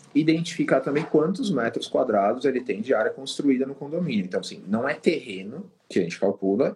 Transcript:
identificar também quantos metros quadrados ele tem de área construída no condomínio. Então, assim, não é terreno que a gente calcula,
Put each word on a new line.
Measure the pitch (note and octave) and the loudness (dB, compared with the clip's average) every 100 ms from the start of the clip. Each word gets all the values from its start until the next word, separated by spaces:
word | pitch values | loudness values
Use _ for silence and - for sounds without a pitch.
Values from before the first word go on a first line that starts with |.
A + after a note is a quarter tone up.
| - C#3+ | -2 2
identificar | D#3 D#3+ E3+ - C#3+ C#3 | 4 2 0 -2 2 2
também | D#3 C#3+ | 2 -2
quantos | D#3 - D#3+ G3+ A3+ | 2 2 2 0 -2
metros | C#3+ A#2 - - | 0 0 -4 -2
quadrados | C#3+ B2+ G#2+ G2+ B2 | 0 2 2 2 2
ele | C#3+ B2+ | 0 0
tem | A#2+ G2 | -2 -4
de | A2+ A#2 | 0 0
área | A2+ | 0
construída | B2 C3+ - C#3+ B2+ C3+ | -4 -8 0 2 2 0
no | C3+ | -6
condomínio. | C#3+ E3 E3+ A2 F2+ | -6 -4 -2 -2 -2
Então, | G2 | -4
assim, | - D#2 F2 | -6 -10 -4
não | G#2+ C3+ | -2 0
é | D3+ | 0
terreno | - E3 B2 F#2+ G2 C#3+ G#3 _ - | 0 0 -2 -10 -10 -12 -14 _ -4
que | A2 | 0
a | |
gente | E2+ - | 0 0
calcula, | F#2+ G2 F#2+ G2 - | -2 0 0 2 0